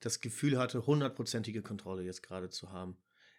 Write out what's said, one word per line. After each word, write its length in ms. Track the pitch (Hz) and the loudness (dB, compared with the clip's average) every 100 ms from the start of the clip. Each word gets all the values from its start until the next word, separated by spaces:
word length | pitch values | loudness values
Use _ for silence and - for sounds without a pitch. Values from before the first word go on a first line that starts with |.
das 200 | 117 - | -4 -2
Gefühl 380 | 120 - 143 127 | -4 2 4 4
hatte, 280 | 123 127 117 | 4 2 4
hundertprozentige 760 | 147 135 - 117 117 113 107 | 6 4 0 -2 -2 -2 -4
Kontrolle 400 | - 101 - 95 | -4 -6 -4 -4
jetzt 200 | 92 90 | -4 -6
gerade 280 | - 95 90 | -8 -8 -6
zu 200 | - 87 | -8 -10
haben. 280 | 92 92 90 _ _ - | -8 -8 -8 _ _ -20